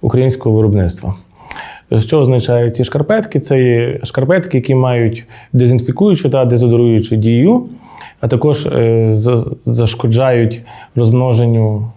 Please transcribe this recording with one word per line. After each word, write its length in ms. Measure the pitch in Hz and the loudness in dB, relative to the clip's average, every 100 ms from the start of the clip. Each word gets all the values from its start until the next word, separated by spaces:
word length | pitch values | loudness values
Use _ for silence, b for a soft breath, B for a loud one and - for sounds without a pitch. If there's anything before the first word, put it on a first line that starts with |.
українського 560 | 117 120 131 127 113 110 | 0 0 0 0 0 2
виробництва. 580 | 110 101 90 - - 95 - B B B B B _ 117 | 2 2 0 -4 -10 -10 -12 B B B B B _ -2
Що 220 | 110 156 | 0 0
означають 560 | 131 127 113 120 120 117 | 2 2 0 0 0 -2
ці 80 | |
шкарпетки? 560 | 123 139 - 220 220 147 | -4 -2 -2 -2 -2 -6
Це 220 | - 135 | -2 0
є 380 | 127 120 120 - | 2 2 -2 -6
шкарпетки, 540 | - - 135 180 180 135 | -8 -4 0 0 0 -4
які 160 | 117 | 0
мають 500 | 131 127 120 117 113 - B B | 0 0 0 -2 -2 -14 B B
дезінфікуючу 760 | 127 123 127 - 131 202 175 143 | 2 2 2 -2 0 2 2 0
та 140 | 135 | 0
дезодоруючу 720 | 123 120 123 120 120 110 110 110 | 2 2 2 4 4 2 0 0
дію, 500 | 110 117 156 247 - B B B B B | 0 2 2 2 -2 B B B B B
а 80 | 117 | -2
також, 380 | 120 147 147 147 | 0 0 -2 -2
е, 400 | 131 117 113 113 | 0 0 2 2
за-, 380 | 110 113 120 120 - | 2 2 0 -2 -6
зашкоджають 1000 | - 117 113 - 117 113 131 123 113 117 B B B | -4 0 -2 -2 0 2 2 2 0 -2 B B B
розмноженню 920 | - 117 123 127 117 120 113 110 107 110 | -2 2 2 2 0 2 2 0 -2 -8